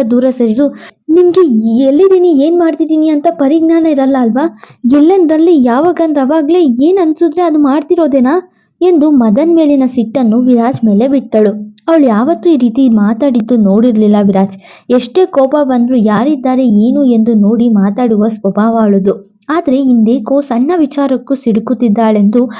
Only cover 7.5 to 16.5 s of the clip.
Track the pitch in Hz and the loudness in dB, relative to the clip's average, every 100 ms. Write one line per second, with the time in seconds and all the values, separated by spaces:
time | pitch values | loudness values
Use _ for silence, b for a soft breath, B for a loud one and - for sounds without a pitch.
7.5 | 302 285 294 302 349 311 269 247 339 370 | 0 0 -2 -2 0 0 0 0 -2 -4
8.5 | b b _ 359 339 302 285 226 214 330 | b b _ 0 2 2 2 2 0 2
9.5 | 330 302 285 254 254 226 277 233 233 254 | 2 2 0 0 -2 -4 -2 0 0 0
10.5 | 240 226 220 220 202 262 269 - 220 214 | 0 0 -2 0 0 0 -2 -2 0 0
11.5 | 214 - - - 330 269 208 262 339 349 | -2 -10 -12 -2 0 2 0 0 -2 0
12.5 | 294 240 226 262 220 208 220 285 240 220 | 0 0 0 0 2 0 0 -2 -2 0
13.5 | 240 202 202 247 214 214 208 202 196 196 | 0 2 2 2 2 2 2 2 0 -2
14.5 | - B B B 247 240 370 370 285 262 | -4 B B B -2 0 -2 0 0 0
15.5 | 294 277 254 240 254 214 208 269 285 254 | 0 0 0 0 0 0 0 -2 -2 -2